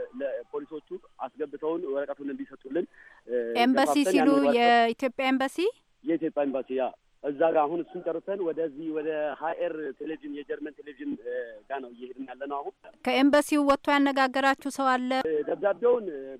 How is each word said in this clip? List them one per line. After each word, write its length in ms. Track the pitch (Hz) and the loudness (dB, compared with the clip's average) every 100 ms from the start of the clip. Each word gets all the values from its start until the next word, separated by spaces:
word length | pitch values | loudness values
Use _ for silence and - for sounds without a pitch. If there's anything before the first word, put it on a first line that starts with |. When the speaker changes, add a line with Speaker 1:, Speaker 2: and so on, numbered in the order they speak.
| 123 127 | -6 -6
Speaker 1:
ለፖሊሶቹ 720 | 139 131 117 147 143 156 - 180 _ - | -6 -6 -8 -10 -8 -12 -12 -14 _ -12
አስገብተውን 640 | 127 - 147 143 156 170 135 | -12 -8 -10 -6 -4 -4 -4
ወረቀቱን 440 | 139 143 139 139 | -4 -4 -8 -8
እንዲሰጡልን 560 | 135 139 135 131 151 - - - - - 123 117 165 | -8 -10 -14 -6 -6 -6 -10 -20 -20 -4 -4 -2 2
Speaker 2:
ኤምባሲ 380 | 240 262 285 | 4 4 4
Speaker 1:
ገፋፍተን 160 | 285 285 | 4 4
Speaker 2:
ሲሉ 180 | 285 269 | 4 6
Speaker 1:
ያንን 100 | 277 | 6
ወረቀት 180 | 277 240 | 4 4
Speaker 2:
የኢትዮጵያ 680 | 240 240 233 233 262 - 262 | 6 6 4 2 -4 0 0
ኤምባሲ? 300 | 262 269 - 381 508 _ _ | 2 0 0 -2 -2 _ _
Speaker 1:
የኢትዮጵያ 380 | 285 330 160 147 | -4 -2 0 0
ኤምባሲ 280 | 139 131 - | 0 -2 -4
ያ 140 | 131 123 - _ _ | -2 -2 -6 _ _
እዛ 140 | 139 139 | -6 2
ጋር 160 | 165 160 | 4 4
አሁን 220 | 147 170 | 2 0
እሱን 220 | 151 180 | -6 -6
ጨርሰን 380 | 170 165 190 202 | -6 -6 -6 -4
ወደዚህ 460 | 170 151 165 135 160 | -4 -2 -4 -4 -6
ወደ 160 | 156 151 151 151 | -4 -4 -2 -4
ሀኤር 380 | 143 156 - 170 156 147 | -4 -4 -2 -4 -4 -8
ቴሌቪዥን 400 | 123 151 156 147 | -8 -10 -10 -10
የጀርመን 400 | 143 143 147 147 | -10 -8 -8 -10
ቴሌቪዥን 380 | - 147 135 143 123 120 123 117 107 | -14 -18 -12 -8 -8 -8 -8 -8 -14
ጋር 140 | 107 135 | -10 -10
ነው 100 | 123 | -10
እየሄድን 380 | 120 123 127 135 | -14 -16 -14 -14
ያለ 140 | 127 | -10
ነው። 120 | 139 143 | -8 -8
አሁን 180 | 151 - - _ | -8 -14 -20 _
Speaker 2:
ከኤምባሲው 640 | - 254 277 294 285 302 277 | -2 2 4 4 4 2 4
ወጥቶ 200 | 269 - | 2 2
ያነጋገራችሁ 800 | 285 277 269 269 269 269 277 277 | 2 2 2 2 2 2 2 -4
ሰው 140 | - 269 | -2 0
አለ? 240 | 254 254 262 - 151 | 2 0 -2 0 0
Speaker 1:
ደብዳቤውን 600 | 147 - 202 190 240 240 190 143 135 | 0 0 0 2 4 4 0 -8 -10